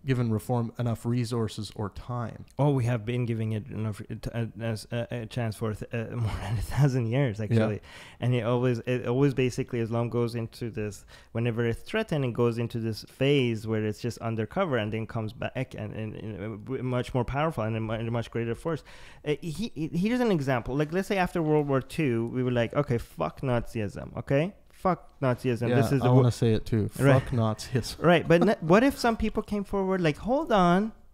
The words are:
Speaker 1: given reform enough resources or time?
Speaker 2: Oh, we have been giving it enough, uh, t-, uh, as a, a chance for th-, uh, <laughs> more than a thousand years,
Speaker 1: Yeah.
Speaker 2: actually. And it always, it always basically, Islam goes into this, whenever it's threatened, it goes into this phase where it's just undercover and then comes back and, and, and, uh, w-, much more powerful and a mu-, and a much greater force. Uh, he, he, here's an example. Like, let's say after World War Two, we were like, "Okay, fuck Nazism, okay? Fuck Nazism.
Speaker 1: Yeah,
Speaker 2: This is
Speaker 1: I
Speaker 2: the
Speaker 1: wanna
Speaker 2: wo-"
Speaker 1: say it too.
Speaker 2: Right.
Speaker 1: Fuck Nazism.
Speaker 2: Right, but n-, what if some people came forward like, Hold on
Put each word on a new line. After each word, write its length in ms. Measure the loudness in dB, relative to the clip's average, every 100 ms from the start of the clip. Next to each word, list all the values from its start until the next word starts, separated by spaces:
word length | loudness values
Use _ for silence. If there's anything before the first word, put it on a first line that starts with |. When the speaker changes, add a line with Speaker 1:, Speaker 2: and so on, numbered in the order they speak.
| 0
Speaker 1:
given 260 | 0 2
reform 400 | 0 0 -2 -2 -2
enough 260 | -4 -2 -2
resources 640 | -2 0 -2 -4 -4 -10 -6
or 140 | -8
time? 560 | -8 -8 -8 -8 -10 -14 0
Speaker 2:
Oh, 100 | 2
we 160 | 2 2
have 180 | 0 -2
been 200 | -2 -2
giving 280 | -2 -2
it 140 | -4 -6
enough, 280 | -4 -4 -6
uh, 120 | -10 -8
t-, 80 | -6
uh, 120 | -4 -6 -6
as 260 | -6 -6 -6
a, 160 | -6 -6
a 160 | -8 -6
chance 300 | -4 -4 -2
for 180 | -4
th-, 180 | -4 -6
uh, 240 | -6 -6 -4
<laughs> 0 |
more 160 | -4 -4
than 140 | -4 -4
a 20 |
thousand 460 | -2 2 2 2 0
years, 320 | 0 0 -2
Speaker 1:
Yeah. 60 | 0
Speaker 2:
actually. 360 | 2 2 -2 -10 -20 -20 -4
And 160 | 0 0
it 60 | 2
always, 320 | 2 2 0 -2
it 220 | -2 0
always 260 | 2 2
basically, 460 | 4 0 -2 -4 -4
Islam 300 | -2 -2 0
goes 260 | 0 -2 -2
into 340 | -8 -8 -10
this, 360 | -6 -8 -8 -18 -20 -8
whenever 340 | -2 0 2 0
it's 160 | -2
threatened, 420 | -4 -4 0 0
it 100 | 0
goes 260 | 2 2 2
into 200 | -4 -4
this 240 | -4 -6 -10
phase 600 | -2 2 4 4 0 -2
where 180 | -2
it's 160 | -2 -2
just 200 | -6 -6
undercover 580 | -4 -4 -4 -2 0 0
and 160 | 0
then 140 | -4 -6
comes 260 | -6 -6
back 400 | -6 -8 -6 -8 -8
and, 160 | -10
and, 220 | -8 -8 -10
and, 200 | -10 -8
uh, 80 | -8 -10
w-, 260 | -8 -6
much 300 | -2 -2 0 -2
more 100 | 0
powerful 380 | 0 0 0
and 120 | -2 -2
a 40 |
mu-, 140 | -2
and 140 | -4 -2
a 40 |
much 180 | -4 -4
greater 240 | -4 -4
force. 300 | -4 -4 -6 -8 -20 -20 -10 -4
Uh, 80 | -4
he, 300 | -4 -6 -6
he, 140 | -6 -4
here's 320 | 0 0 2
an 100 | 2
example. 440 | 2 2 0 0 -2
Like, 160 | 0
let's 140 | -2 -2
say 100 | 0
after 240 | 0 0
World 260 | 2 2 4
War 140 | 0
Two, 460 | 0 -2 0 2 0
we 160 | -2
were 80 | 0
like, 240 | 2 2 0
"Okay, 240 | 0 -2
fuck 420 | -4 -4 -4 -2
Nazism, 760 | 0 0 0 -4 -4 -6 -10 -10
okay? 360 | 2 2 2 -4 _
Fuck 480 | -2 0 0 -4 -2
Nazism. 500 | 0 2 0 0 4
Speaker 1:
Yeah, 60 | 4
Speaker 2:
This 100 | 4
is 80 | 4
Speaker 1:
I 40 | 6
Speaker 2:
the 40 |
Speaker 1:
wanna 120 | 8 6
Speaker 2:
wo-" 40 |
Speaker 1:
say 220 | 4 2
it 100 | 2 2
too. 240 | 0 0 4
Speaker 2:
Right. 140 | 6 6
Speaker 1:
Fuck 80 | 4
Nazism. 720 | 0 0 -2 -2 -2 -2 0
Speaker 2:
Right, 240 | 4 4 6
but 200 | 4 4
n-, 80 | 2
what 220 | 6 6
if 160 | 6 2
some 180 | 0 0
people 240 | -2 -2
came 220 | -4 -6
forward 360 | -4 -2 0 2
like, 180 | 2 0
Hold 340 | 0 0 4
on 400 | 4 6 4 2 -6 -20